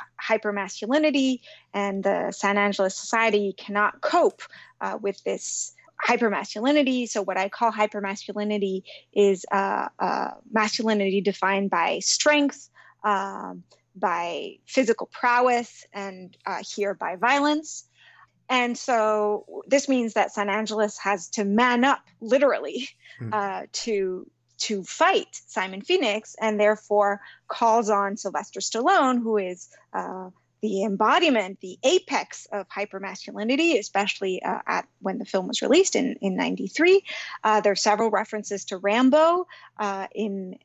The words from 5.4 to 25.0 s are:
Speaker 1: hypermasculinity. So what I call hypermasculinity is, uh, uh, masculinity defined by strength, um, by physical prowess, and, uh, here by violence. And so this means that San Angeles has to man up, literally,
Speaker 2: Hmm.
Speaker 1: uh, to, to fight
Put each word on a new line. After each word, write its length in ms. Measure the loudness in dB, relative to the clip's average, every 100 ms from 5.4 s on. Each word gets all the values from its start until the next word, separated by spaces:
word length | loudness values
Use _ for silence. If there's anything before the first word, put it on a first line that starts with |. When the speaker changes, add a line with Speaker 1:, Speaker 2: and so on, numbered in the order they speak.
| -6 -8 -8 -12 _ -6 -2
Speaker 1:
hypermasculinity. 1000 | 0 0 -2 -6 -4 0 2 2 0 -2
So 140 | -4
what 140 | -4 -2
I 120 | -2
call 220 | 0 0
hypermasculinity 1120 | 2 0 -2 -6 -8 -8 -6 -2 -2 -2 -4 -8 -20 _
is, 320 | 2 4 4 0
uh, 360 | -2 0 -2 -4 -4
uh, 340 | -2 -2 -4 -8 -4
masculinity 680 | 0 0 0 0 0 2 0
defined 500 | 0 0 0 0 0
by 280 | 0 0 -2
strength, 680 | -2 0 4 4 2 -2 -14 _ -20 _
um, 600 | -2 0 -2 -8 -12 -14 -18 _ _ -4
by 640 | -2 -2 -4 -6 -10 -14 -6
physical 420 | 0 2 0 -4
prowess, 760 | -2 2 4 4 2 -2 -12 -16
and, 460 | -12 -12 -12 -16 -12 -8
uh, 160 | -8 -8 -6
here 180 | -4
by 220 | -4 -6 -2
violence. 680 | 2 2 2 0 -4 -14 -20 _ -20 -20 _ _ -2
And 300 | 0 0 -2
so 880 | 0 2 2 2 0 -2 -6 -14 2
this 220 | 2 4
means 240 | 0 2
that 180 | 0 0
San 180 | 0 -2
Angeles 500 | -2 -2 0 -2 -2
has 300 | -4 -4 -4
to 160 | -4 0
man 380 | 4 4 4
up, 200 | 2 2 _ -12
literally, 680 | 0 4 4 2 -4 -8 -10 -16 -20 -14
Speaker 2:
Hmm. 140 | -6
Speaker 1:
uh, 280 | -4 -4 -6 -8
to, 580 | -8 -4 -2 -2 -6 -12 _ _ -10
to 240 | -6 -6
fight 460 | -4 2